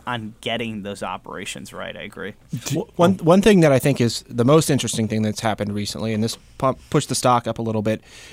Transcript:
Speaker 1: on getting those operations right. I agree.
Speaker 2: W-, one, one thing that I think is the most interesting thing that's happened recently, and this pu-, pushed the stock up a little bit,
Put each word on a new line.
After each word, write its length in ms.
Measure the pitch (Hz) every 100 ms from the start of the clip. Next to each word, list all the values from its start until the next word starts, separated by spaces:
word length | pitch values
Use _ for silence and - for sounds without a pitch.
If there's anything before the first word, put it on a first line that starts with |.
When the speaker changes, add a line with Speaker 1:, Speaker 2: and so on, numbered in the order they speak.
| -
Speaker 1:
on 280 | 120 107 -
getting 440 | 120 117 113 107
those 180 | 98 101
operations 680 | 101 90 - 87 95 - -
right. 240 | 90 92
I 60 | 87
agree. 320 | 101 82 92 - _ 117 -
Speaker 2:
W-, 220 | 160 - -
one, 220 | 175 190
one 240 | 160 185
thing 180 | 220 196
that 100 | 156
I 80 | 131
think 220 | 147 135
is 240 | 120 - -
the 200 | 120 120
most 240 | 156 151
interesting 360 | 135 117 117 107
thing 140 | 110
that's 200 | 107 104
happened 340 | 113 98 104
recently, 400 | 104 101 - 110
and 100 | 110
this 140 | 113 - - -
pu-, 220 | 131 120 -
pushed 220 | 156 -
the 40 |
stock 320 | 127 127 120 113
up 120 | 113
a 40 |
little 200 | 113 110
bit, 200 | 107 110 - - -